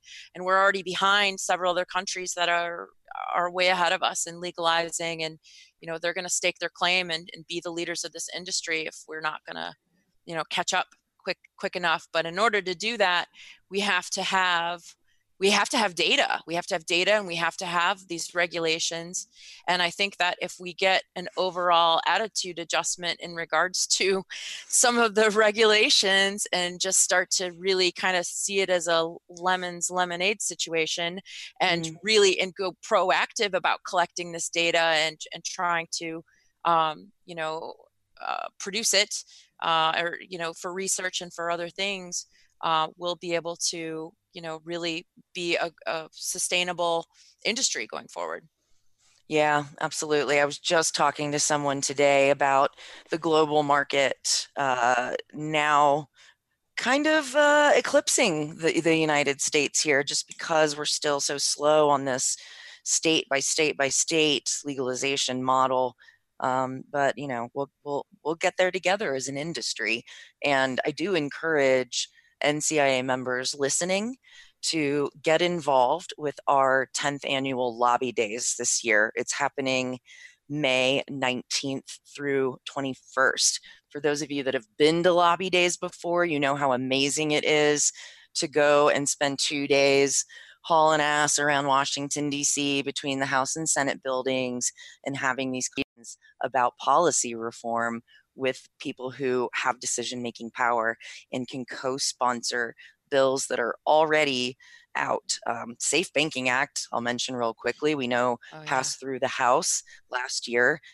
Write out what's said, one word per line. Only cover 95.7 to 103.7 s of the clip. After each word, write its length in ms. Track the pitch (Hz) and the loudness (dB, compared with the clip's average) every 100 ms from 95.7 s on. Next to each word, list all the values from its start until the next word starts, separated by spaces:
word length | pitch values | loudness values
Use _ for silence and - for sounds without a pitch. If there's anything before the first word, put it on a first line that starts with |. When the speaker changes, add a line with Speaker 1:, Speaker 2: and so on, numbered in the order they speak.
| - | -6
Speaker 2:
meetings 400 | - _ 117 - _ _ | -8 _ -20 -20 _ _
about 340 | 127 135 123 - | -4 0 0 0
policy 580 | - 143 170 - 123 113 | 2 4 4 2 -2 -6
reform 680 | 113 - 117 117 117 117 - _ _ - | -8 -8 -4 -2 -2 -4 -10 _ _ -4
with 320 | 131 131 - _ | -4 -4 -10 _
people 320 | 147 127 127 | -10 -8 -10
who 380 | 131 135 127 120 | -4 -2 0 0
have 260 | - 135 123 | -2 -2 -2
decision-making 720 | - - 113 123 120 - 117 | -4 -6 -6 -6 -8 -10 -10
power 460 | - 123 120 110 113 - - - | -2 0 2 0 -4 -10 -20 -10
and 160 | 127 123 | -8 -8
can 180 | 135 120 | -10 -12
co-sponsor 1080 | - 131 135 - - 123 120 - 123 117 - - _ _ | -8 -6 -4 -4 -2 0 0 -4 -4 -6 -8 -20 _ _
bills 380 | 139 135 135 - | 4 4 2 -2
that 120 | 120 | -2
are 160 | 117 | -2